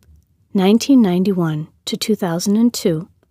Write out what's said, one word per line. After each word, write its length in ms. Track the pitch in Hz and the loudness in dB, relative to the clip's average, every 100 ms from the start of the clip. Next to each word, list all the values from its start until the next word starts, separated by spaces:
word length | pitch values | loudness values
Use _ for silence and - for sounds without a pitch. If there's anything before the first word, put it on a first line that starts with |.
| _ _ _ _ _ | _ _ _ _ _
Nineteen 480 | 202 185 226 - 269 | 0 2 2 4 4
ninety-one 680 | 202 175 190 180 165 151 156 _ - | 4 2 0 0 -2 -4 -8 _ -12
to 100 | 220 | -8
two 180 | - | -4
thousand 440 | 208 180 165 202 208 | -4 -2 -4 -2 0
and 160 | 233 | 0
two, 340 | - 196 160 180 _ _ | 0 -2 -2 -6 _ _